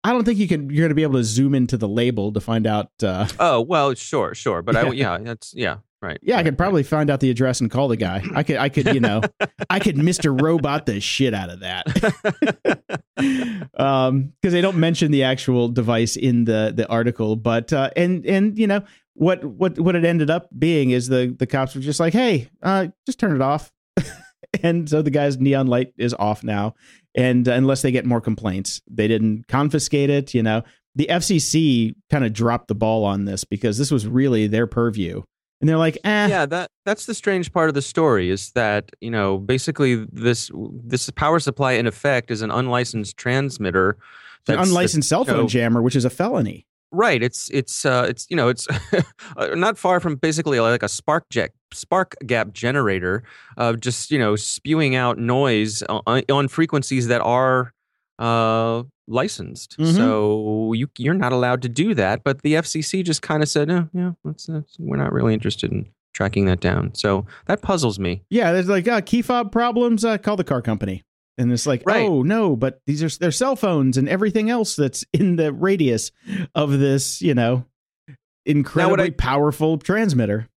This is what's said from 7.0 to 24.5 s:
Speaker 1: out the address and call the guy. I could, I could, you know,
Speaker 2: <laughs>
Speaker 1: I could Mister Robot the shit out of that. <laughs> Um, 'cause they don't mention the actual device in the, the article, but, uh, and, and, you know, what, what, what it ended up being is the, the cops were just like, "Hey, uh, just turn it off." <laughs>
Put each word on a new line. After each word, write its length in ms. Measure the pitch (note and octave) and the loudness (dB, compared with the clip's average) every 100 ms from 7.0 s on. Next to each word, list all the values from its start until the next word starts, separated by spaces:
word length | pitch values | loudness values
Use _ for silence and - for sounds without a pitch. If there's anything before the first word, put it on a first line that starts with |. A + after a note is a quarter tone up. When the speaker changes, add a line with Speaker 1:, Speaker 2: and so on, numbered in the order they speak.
| D3 | 0
Speaker 1:
out 80 | C3+ | 2
the 100 | C3+ | 0
address 320 | A#2 C3 B2 | 2 0 0
and 80 | A#2 | -2
call 200 | B2+ C#3 | 0 0
the 80 | A2+ | 0
guy. 260 | G2 F#2+ - | -2 -4 -4
I 120 | - | -2
could, 120 | D3 C3+ | 0 0
I 120 | C3+ | 0
could, 260 | C#3+ C#3 | 2 2
you 60 | C3+ | 2
know, 220 | A#2 G#2 G#2+ _ - | 2 0 -2 _ -6
Speaker 2:
<laughs> 240 | - - | -6 -4
Speaker 1:
I 100 | G3 | 0
could 160 | G3+ C#3+ | 0 2
Mister 360 | D#3+ F3 D#3 | 2 2 0
Robot 540 | C3 D#3 E3+ C#3 D3 D3+ | 2 2 2 0 -2 -2
the 140 | G2+ | -4
shit 340 | - - C3+ | -4 0 0
out 160 | G#2 F2+ | 0 -6
of 100 | F2+ | -10
that. 1300 | F#2 F2+ - F#3 G#3+ - G#3+ - C4 - - G3 - F#3 _ - | -10 -8 -2 0 0 -2 -6 -2 -2 0 -4 -4 -6 -12 _ -2
<laughs> 560 | C#4 C4 B3 G3+ C#3+ - | 0 0 -4 -8 -10 -2
Um, 540 | C3+ C3+ C3 C3+ C3+ _ | 0 2 2 0 -2 _
'cause 100 | F#3+ | 0
they 80 | F3 | 2
don't 160 | F#3+ F3+ | 2 2
mention 320 | E3 E3 D#3+ | 2 2 2
the 120 | C#3+ | 4
actual 440 | C3 C3 - B2 A#2+ | 2 0 0 0 2
device 480 | A#2+ A2+ A2+ A#2 - | 0 0 2 0 2
in 280 | C3 A#2+ | 2 4
the, 280 | A#2 G#2+ A2 | 2 2 0
the 120 | G#2+ A2 | -2 -2
article, 460 | A#2 A#2 A#2 A2 A2 | 0 0 0 -2 0
but, 360 | A2+ A#2 A#2 | 0 -2 0
uh, 180 | D3+ C3+ - | 0 0 0
and, 280 | F3 F3+ C3 | 0 0 0
and, 320 | F#3+ G#3 G#3+ | 2 2 0
you 80 | G#3+ | 0
know, 160 | G3+ G3+ _ _ | 0 -4 _ _
what, 300 | - E3+ F3+ | 0 0 0
what, 340 | C#3+ F#2+ - - | -4 -2 -2 2
what 160 | E3 F3 | 0 2
it 80 | |
ended 260 | E3+ E3+ D3 | 2 2 2
up 180 | E3+ - B2 | 0 -4 -2
being 320 | D#3 D#3+ C3 | 2 2 2
is 180 | B2 B2 | 2 2
the, 260 | B2+ B2+ B2 | 0 0 -2
the 80 | C3 | -2
cops 280 | C#3 C3+ | -2 -2
were 60 | C#3 | -4
just 180 | C#3 C#3+ | -6 -2
like, 120 | E3 | 0
"Hey, 360 | G3 B3+ D#3+ A#2+ _ | 2 2 0 -2 _
uh, 260 | - F#3+ F3+ - - | -2 0 -2 -6 -10
just 120 | - | -4
turn 160 | G#3 | 0
it 80 | C#3 | 2
off." 300 | C3 D3 - _ _ - | 2 0 -4 _ _ -4
<laughs> 60 | - - - _ - | -4 -10 -20 _ -8